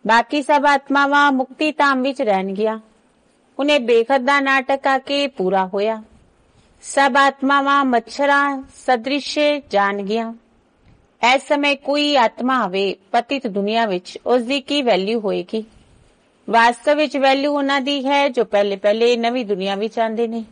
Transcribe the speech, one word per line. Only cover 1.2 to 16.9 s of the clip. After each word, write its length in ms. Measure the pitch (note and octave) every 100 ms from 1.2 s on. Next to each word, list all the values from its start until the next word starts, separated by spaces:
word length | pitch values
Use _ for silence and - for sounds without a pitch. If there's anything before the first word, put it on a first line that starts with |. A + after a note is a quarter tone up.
| C#4+
ਮੁਕਤੀ 400 | C4 C4 C4 D#4
ਧਾਮ 300 | D4+ C#4+ C4
ਵਿੱਚ 200 | B3+ C4
ਰਹਿਣਗੀਆਂ। 560 | A#3+ F#3+ F#3+ G3 G#3+ A3 - _ _ _ _ _ _ -
ਉਹਨੇ 200 | C#4+ D4
ਬੇਖੱਦ 440 | A#3 A#3 A#3 C#4
ਦਾ 180 | B3 C#4+
ਨਾਟਕ 460 | C4+ C4+ C4 C#4 C#4
ਆ 120 | C4+
ਕੇ 280 | C4 C#4+ C#4+
ਪੂਰਾ 400 | - F#3 F#3+ F#3
ਹੋਇਆ। 360 | G3 G#3 A3 A3 - _ _ _ _ _ _
ਸਭ 300 | - - C#4 B3+
ਆਤਮਾਵਾਂ 680 | C#4 C4+ C4 C#4 C#4 C#4+
ਮੱਛਰਾਂ 800 | C4+ A#3+ A#3 - C#4+ C#4+ C#4+ C4+ C4+ - -
ਸਦ੍ਰਿਸ਼ 520 | B3+ A#3 C#4+ - - D4 D4 C4+
ਜਾਣ 320 | G3+ G3+ G3+
ਗਈਆਂ। 320 | G3 A3+ A3+ A#3 _ _ _ _ _ _ _ _ A#3
ਇਸ 140 | C4+ -
ਸਮੇਂ 280 | D4 C#4+ C#4
ਕੋਈ 400 | - D4 D4 C#4
ਆਤਮਾ 460 | A3+ - B3 C4
ਆਵੇ 340 | G#3 F#3+ G3 - _
ਪਤਿਤ 340 | A#3 A#3 C#4 B3+
ਦੁਨੀਆ 400 | G3 G3+ A3+ A3+
ਵਿੱਚ, 320 | F3+ - - -
ਉਸ 160 | B3
ਦੀ 180 | A#3 C#4
ਕੀ 220 | C4+ D4
ਵੈਲਿਊ 380 | B3 F#3 F#3+ A3+
ਹੋਏਗੀ? 440 | G3+ F3+ F3+ A3 A3 _ _ _ _ _ _ _ -
ਵਾਸਤਵ 460 | A3+ A#3 A#3+ -